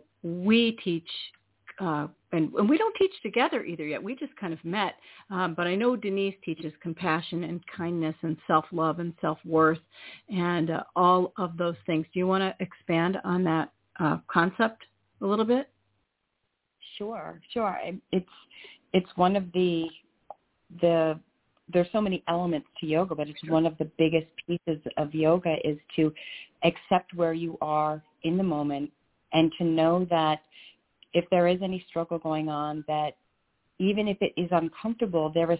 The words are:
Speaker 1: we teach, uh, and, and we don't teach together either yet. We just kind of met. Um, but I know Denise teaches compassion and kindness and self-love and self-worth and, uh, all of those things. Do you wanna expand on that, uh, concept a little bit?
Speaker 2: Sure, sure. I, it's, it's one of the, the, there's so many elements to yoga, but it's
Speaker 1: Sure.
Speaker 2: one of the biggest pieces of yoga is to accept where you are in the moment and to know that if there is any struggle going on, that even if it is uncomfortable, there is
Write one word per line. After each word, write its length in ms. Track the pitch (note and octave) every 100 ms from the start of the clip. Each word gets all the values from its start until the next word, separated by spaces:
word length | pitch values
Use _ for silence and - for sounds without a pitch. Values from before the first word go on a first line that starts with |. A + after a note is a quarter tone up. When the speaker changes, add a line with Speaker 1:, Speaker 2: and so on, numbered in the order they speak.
| - _
Speaker 1:
we 480 | E3+ F3 F#3+ A3+ A#3 A3+
teach, 240 | F#3+ E3 - - - _ _ _ - -
uh, 260 | F#3 D3+ D3+ - -
and, 220 | E3+ D#3
and 140 | - G#3
we 100 | D4+
don't 160 | A4
teach 180 | - F#4+ -
together 420 | A3 A#3 D4+ B3
either 200 | - E3
yet. 160 | D3+ C3+
We 140 | G3
just 200 | C4 C#4+ -
kind 160 | F#3
of 120 | D#3+
met. 300 | E3 G3+ F#3+ - - - -
Um, 240 | F#3 F#3
but 120 | D#3+ F3
I 80 |
know 220 | F#3+ A#3+ B3
Denise 400 | G3+ G3 G3 F#3+
teaches 280 | - D#3+ D#3+ -
compassion 600 | E3+ E3 F#3 D#3+ - E3+
and 160 | D#3+ F3 - -
kindness 380 | E3+ F3 D#3+ D#3
and 140 | E3+ D#3+ -
self-love 540 | D#3+ - E3+ D#3+ D#3+
and 140 | E3+ E3
self-worth 600 | D#3+ D#3 E3 D#3+ D#3 D#3+ - - - - -
and, 420 | F#3+ F3 F3 E3
uh, 140 | D#3+ -
all 380 | - F3+ F#3 F#3 -
of 180 | F3+ E3+
those 180 | F3 E3 -
things. 200 | D#3+ D#3+
Do 80 | F#3
you 80 | F#3
wanna 260 | F#3+ F#3+ -
expand 580 | F#3 - - E3 F3 G3
on 180 | F#3 F3+
that, 280 | F3 D#3+ - _ _ -
uh, 200 | D#3 E3 -
concept 560 | F3+ F3 - A3 A3+ - _ _ -
a 40 | G3
little 180 | G#3
bit? 240 | A3 B3 - _ _ _ _ _ _ _ _ _ _ _ - -
Speaker 2:
Sure, 420 | G#3 A3 D#3+ E3+ -
sure. 140 | A#3+ G#3+
I, 280 | - - F#3 -
it's, 180 | G3 - - - - - - _
it's 180 | F#3 F3+ -
one 180 | F3+
of 160 | G3+ F3+
the, 340 | F3+ F3+ E3 E3 - _ _ - - _ _ _ E3+
the, 380 | F3 E3 D#3+ D#3 - _ _ _ -
there's 160 | F3 F3
so 100 | A3
many 220 | G#3 F3+ -
elements 400 | E3+ F3 D#3 - -
to 80 | D#3+
yoga, 280 | D#3 F#3 D3+
but 120 | D3
it's 120 | D3
Speaker 1:
Sure. 140 | D#3
Speaker 2:
one 120 | D#3+ E3
of 100 | D#3+
the 120 | D#3 -
biggest 300 | D#3+ D#3+ D#3+ - -
pieces 340 | F3 - D#3+ - -
of 140 | D3
yoga 420 | D#3 D#3 F3+ F3 D#3
is 140 | D3+ D3 - -
to 160 | D#3 D#3 - - - -
accept 500 | E3+ E3+ - F3+ -
where 180 | F3 E3+
you 260 | E3 E3 -
are 420 | D3+ D3+ D3+ D#3 - _
in 140 | D#3+ F3
the 80 |
moment 480 | F#3+ D3 D3 C#3+ D3 _ _ _ -
and 160 | D#3+ D#3+ -
to 80 |
know 420 | F3 D#3+ D#3+ F3+ F3+
that 320 | E3+ D#3 D3+ _ - - _ _ _ _
if 100 | E3+ E3+
there 180 | F#3 F3
is 100 | F3+
any 200 | F#3+ F#3 -
struggle 300 | E3+ E3 E3+
going 320 | D#3+ D#3 D#3
on, 340 | D3 D3+ D3+ D3+
that 300 | D3+ D3+ - _ _ _ _ _ -
even 280 | F#3 G#3 G#3+
if 140 | G3
it 140 | G3 -
is 120 | E3+
uncomfortable, 800 | F3 D#3+ - A3 A3+ G#3+ E3+ D#3
there 160 | E3
is 80 | E3